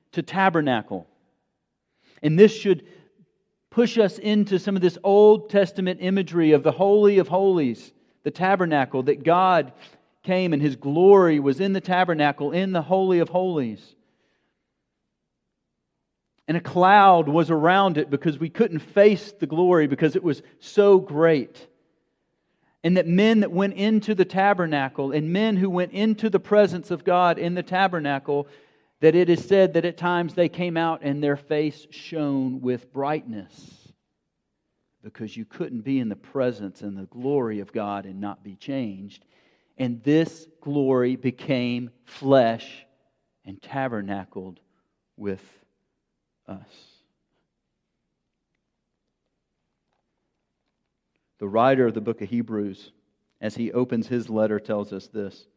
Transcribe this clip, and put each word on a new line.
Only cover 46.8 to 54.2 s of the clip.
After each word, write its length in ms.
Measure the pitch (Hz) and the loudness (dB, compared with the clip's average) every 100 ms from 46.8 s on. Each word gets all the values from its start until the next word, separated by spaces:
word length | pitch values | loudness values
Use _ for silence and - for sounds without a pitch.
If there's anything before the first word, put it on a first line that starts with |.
| _ _ _ _ _ _ _ _ _ _ _ _ _ _ _ _ _ _ _ _ _ _ _ _ _ _ _ _ _ _ _ _ _ _ _ _ _ _ _ _ _ _ _ _ _ _ | _ _ _ _ _ _ _ _ _ _ _ _ _ _ _ _ _ _ _ _ _ _ _ _ _ _ _ _ _ _ _ _ _ _ _ _ _ _ _ _ _ _ _ _ _ _
The 80 | 101 | -6
writer 400 | 107 127 135 120 | 0 2 2 0
of 60 | |
the 60 | 110 | -2
book 220 | 107 110 | -6 -8
of 80 | 98 | -8
Hebrews, 640 | 120 113 107 101 95 - _ _ _ _ _ | -8 -6 -8 -8 -12 -20 _ _ _ _ _
as 120 | 107 | -12
he 160 | 120 117 | -8 -6
opens 340 | 120 127 117 110 | -4 -4 -4 -4
his 220 | 123 | -6